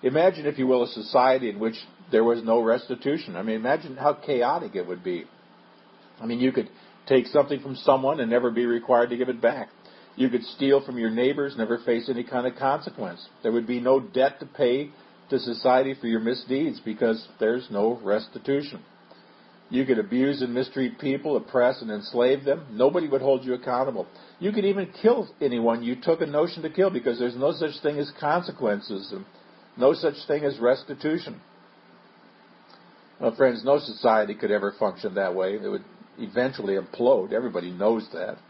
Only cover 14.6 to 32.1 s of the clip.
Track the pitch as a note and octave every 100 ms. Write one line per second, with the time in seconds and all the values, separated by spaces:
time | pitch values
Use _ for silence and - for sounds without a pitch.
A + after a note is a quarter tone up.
14.6 | B2+ C3 D3 - - - - C3+ A#2+ A2+
15.6 | B2+ B2+ C3+ C3 A#2+ A2+ A2+ B2+ - C3
16.6 | D#3 B2 - G#2+ A#2+ A2+ - - A2 B2
17.6 | B2+ G2+ A2 A#2+ G#2 G#2+ A2 A#2+ - C#3
18.6 | C#3+ - - _ _ - _ - - _
19.6 | _ B2 C3 A#2 G2+ A#2+ C3+ C#3+ B2+ A#2+
20.6 | C3 - B2 A2+ C#3+ C#3 D3+ C3 - B2+
21.6 | B2 B2 A2+ G#2 G2+ A#2+ B2 C#3 C#3 D#3+
22.6 | D3 A2 C3 F3 D#3 C3+ C3 C3 B2+ B2
23.6 | C3 B2 C3+ A2+ E2+ - - - F3+ G#3+
24.6 | G3 G3 F3+ - G#3+ A#3+ F#3+ - C#3+ A#2+
25.6 | A#2 A#2 A#2+ B2+ - D#3+ D#3 D3 E3+ E3+
26.6 | D#3 D#3 F#3+ F3+ A#2+ A#2+ B2 A#2+ C#3 E3+
27.6 | D#3+ C#3+ D3+ D3 D3 - D3+ E3+ F3 -
28.6 | A#2 G2+ - G2 G2 G2 G2 - - -
29.6 | _ - C3 E3 E3 C#3+ - D3 D3 B2
30.6 | A#2+ C3 - C#3 D3+ E3 D#3 A2 _ _
31.6 | _ _ _ - _